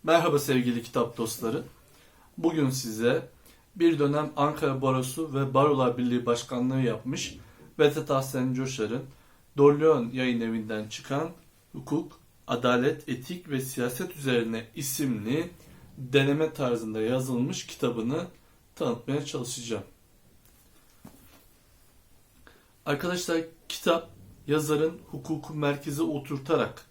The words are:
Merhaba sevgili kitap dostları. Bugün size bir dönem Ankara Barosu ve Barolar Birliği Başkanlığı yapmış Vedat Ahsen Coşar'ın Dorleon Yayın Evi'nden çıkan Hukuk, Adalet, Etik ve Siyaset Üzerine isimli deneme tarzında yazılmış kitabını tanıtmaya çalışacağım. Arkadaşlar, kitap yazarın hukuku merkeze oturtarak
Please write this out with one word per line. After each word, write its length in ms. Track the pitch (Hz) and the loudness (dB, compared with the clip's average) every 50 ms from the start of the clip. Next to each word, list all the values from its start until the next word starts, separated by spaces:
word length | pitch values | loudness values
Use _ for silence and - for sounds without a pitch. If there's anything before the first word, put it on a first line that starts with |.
| - | 4
Merhaba 360 | 151 165 170 170 175 147 139 | 6 4 6 6 4 2 2
sevgili 440 | - 139 131 127 123 123 117 117 113 | 2 4 2 4 4 2 0 -2 -4
kitap 340 | - - 131 113 - - | -4 -2 -2 -2 -2 -2
dostları. 460 | - 113 - - - - 113 120 156 - - - - _ _ - - - - _ _ _ _ _ | -4 -4 -4 -4 -4 -4 -2 -2 -2 -6 -8 -16 -20 _ _ -20 -20 -20 -20 _ _ _ _ _
Bugün 320 | - 165 165 160 156 143 131 | 0 0 2 2 4 2 2
size 600 | 127 127 123 113 107 107 117 120 143 160 - - - - _ - - _ _ _ _ | 0 -2 -6 -6 -4 0 2 2 2 2 -2 -8 -20 -20 _ -20 -20 _ _ _ _
bir 240 | 190 170 170 160 143 | 4 4 4 6 4
dönem 320 | 143 139 143 151 151 135 - | 2 2 2 0 -2 -2 0
Ankara 460 | 147 143 151 147 - 156 139 127 127 | 0 0 0 2 0 0 0 0 2
Barosu 520 | 135 135 131 131 127 127 - 160 160 156 131 | 2 2 2 2 0 -2 -4 -6 -6 -2 -2
ve 200 | 135 139 135 131 | -2 -2 2 4
Barolar 440 | 135 143 151 143 131 131 123 117 | 4 6 6 6 4 4 2 2
Birliği 280 | 123 123 120 123 120 120 | 2 0 2 2 0 2
Başkanlığı 560 | 120 120 117 - - 127 123 123 127 131 131 | 2 0 0 0 -6 -4 -2 0 0 2 2
yapmış 560 | 131 117 110 107 - 127 147 185 - - - - - - - - - - - - | 2 0 0 -2 -6 -6 -6 -6 -6 -8 -10 -16 -20 -20 -20 -20 -20 -16 0 4
Vedat 320 | 151 143 143 156 147 - | 4 4 4 0 -2 0
Ahsen 420 | 143 135 131 - - 131 127 131 127 | 0 0 0 -2 -2 -2 0 0 0
Coşar'ın 500 | 127 135 131 - - 107 104 117 135 135 - - - - _ - _ _ _ _ | -2 -2 -4 -2 -4 -2 -2 -2 -6 -6 -10 -18 -20 -20 _ -20 _ _ _ _
Dorleon 520 | 143 143 143 147 147 156 160 156 131 117 117 | 8 8 8 8 8 6 6 6 6 2 -2
Yayın 320 | 123 127 127 127 120 117 | -2 -2 0 0 0 0
Evi'nden 480 | 117 113 113 113 107 110 110 107 107 107 | -2 -2 -2 -4 -4 -4 -6 -6 -6 -8
çıkan 420 | - - - - 143 143 160 175 175 - _ _ _ _ _ _ - | -12 -14 -8 -4 -4 -4 -4 -6 -8 -16 _ _ _ _ _ _ -16
Hukuk, 460 | 143 135 - 147 160 160 - - - _ _ _ _ _ | -16 -6 -4 -2 -2 -2 -6 -16 -20 _ _ _ _ _
Adalet, 640 | - 131 120 123 123 123 120 127 147 156 - - - | -4 -4 0 2 2 4 4 2 2 0 -2 -6 -8
Etik 400 | 127 120 - - 180 180 - 165 | -8 -8 -6 -10 -10 -10 -8 -6
ve 120 | 139 131 | -4 -4
Siyaset 560 | 135 131 - 127 120 123 - - 185 175 - | -4 -4 -4 -4 -2 -2 -2 -4 -8 -8 -8
Üzerine 500 | 151 139 135 123 117 113 113 113 113 113 - - | -6 -2 2 2 2 2 0 -4 -6 -8 -10 -10
isimli 760 | - 135 - - - 151 131 117 104 101 110 135 160 175 175 - - - - - - - - - | -8 -6 -6 -4 -2 0 -2 -2 -2 -2 0 0 0 -2 -4 -8 -18 -20 -20 -20 -20 -20 -20 -14
deneme 560 | - 131 127 131 139 135 139 143 151 160 156 - | -14 -8 2 2 4 4 4 2 2 0 -2 -2
tarzında 480 | - 139 123 120 110 110 110 107 110 | -2 -2 -2 -2 -2 -4 -6 -4 -2
yazılmış 680 | 110 113 127 131 127 135 127 120 127 160 185 - - | 0 0 0 0 -2 -2 0 -2 0 -2 -2 -6 -8
kitabını 600 | - - - 143 120 113 113 110 120 143 165 180 - - - _ _ _ _ _ _ _ | -12 -6 -2 -2 -2 -2 -2 -4 -2 -2 -4 -6 -8 -14 -20 _ _ _ _ _ _ _
tanıtmaya 500 | - 165 127 117 - - - 135 147 139 | -4 -2 -2 -2 -4 -4 -4 -4 -4 -4
çalışacağım. 580 | - - 120 120 - - 127 117 117 110 101 101 - - _ _ _ _ _ _ _ _ _ _ - _ _ _ _ _ - _ _ _ _ _ - - - - - - - _ _ _ _ _ _ _ _ _ _ _ - _ _ - - _ _ _ - - - - _ _ _ _ _ _ | -4 -8 -8 -6 -6 -8 -10 -6 -6 -6 -6 -8 -12 -20 _ _ _ _ _ _ _ _ _ _ -20 _ _ _ _ _ -20 _ _ _ _ _ -20 -20 -20 -20 -20 -20 -20 _ _ _ _ _ _ _ _ _ _ _ -20 _ _ -20 -20 _ _ _ -20 -20 -20 -20 _ _ _ _ _ _
Arkadaşlar, 560 | 151 143 139 - 175 180 180 - - 165 165 165 - - _ _ - | -4 -2 -2 -2 -2 -2 -2 -2 0 -2 -2 -2 -4 -14 _ _ -12
kitap 400 | - - - 180 165 165 165 - - - - - - - - | -12 -2 2 2 2 2 0 -8 -20 -20 -20 -20 -20 -16 -2
yazarın 520 | 147 147 156 139 143 151 143 156 160 175 - - - | 0 0 0 2 2 2 2 2 0 -2 -6 -16 -14
hukuku 420 | - 135 131 - 160 143 - - 156 | -14 -12 -6 -6 -6 -6 -6 -10 -6
merkeze 500 | 151 147 143 143 143 - 156 143 147 165 | -2 0 0 -2 -2 -6 -8 -4 -2 -2
oturtarak 840 | 165 151 139 131 - 143 135 135 - 165 139 110 - - - - _ | -2 -2 -6 -6 -6 -8 -8 -2 0 2 2 2 -2 -4 -14 -20 _